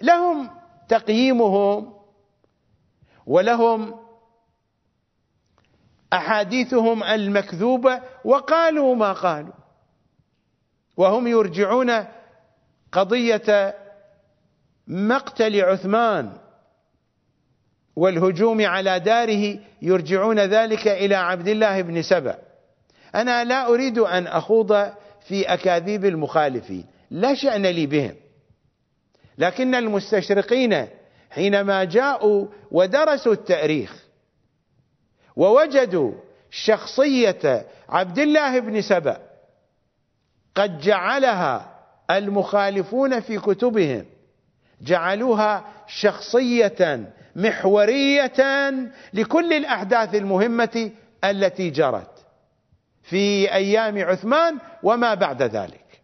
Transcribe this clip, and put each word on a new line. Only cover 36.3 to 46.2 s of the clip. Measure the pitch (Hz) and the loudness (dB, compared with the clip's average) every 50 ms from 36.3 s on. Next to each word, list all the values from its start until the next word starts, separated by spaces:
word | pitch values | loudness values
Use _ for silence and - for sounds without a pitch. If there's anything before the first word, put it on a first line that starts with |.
| _ _ _ _ | _ _ _ _
شخصية | - - - 214 220 190 - - - 262 277 294 269 247 233 196 180 - - 143 127 107 - - - - _ - | -14 -4 0 0 0 0 0 -2 0 0 2 2 2 2 2 2 0 0 0 0 0 0 -4 -8 -18 -20 _ -4
عبد | - 175 190 180 170 262 | -2 -2 -2 -2 -2 -2
الله | 302 294 302 311 294 269 254 254 | 0 2 2 2 2 0 -2 -2
بن | 226 220 214 214 196 | -2 -2 -4 -4 0
سبأ | - 196 175 151 131 - - - - - _ _ _ _ _ _ _ _ _ _ _ _ _ _ _ _ _ _ _ _ _ _ _ - | 0 0 0 0 -2 -4 -6 -8 -20 -20 _ _ _ _ _ _ _ _ _ _ _ _ _ _ _ _ _ _ _ _ _ _ _ -2
قد | 190 202 202 170 147 | -2 -2 -2 -2 -4
جعلها | 147 196 208 185 180 208 262 277 262 247 208 180 175 143 123 104 - - - - - _ _ _ _ - | -2 0 0 0 0 -2 0 0 2 2 2 0 0 -2 -2 -4 -6 -12 -20 -20 -20 _ _ _ _ -2
المخالفون | 175 202 208 202 202 202 180 - 202 202 202 196 196 196 170 - 214 254 277 269 262 233 | -2 0 0 -2 -2 -2 -2 0 0 -2 0 -2 -2 -4 -6 -4 -2 -2 -2 -2 -2 -4
في | - - 220 196 | -6 -6 -8 -4
كتبهم، | - 208 190 - - - 220 214 170 143 127 104 - - _ _ _ _ _ _ _ _ _ _ _ _ _ - | -2 -2 -2 0 0 0 0 0 0 0 -2 -4 -8 -12 _ _ _ _ _ _ _ _ _ _ _ _ _ -12
جعلوها | - 135 180 170 165 180 196 208 247 262 220 208 214 214 208 185 - - - - - | -4 -2 -2 0 0 -2 -2 -2 0 0 0 0 0 0 -2 -4 -6 -12 -20 -20 -20
شخصية | - - - - 208 - - | -18 -6 -2 -2 -2 -2 -2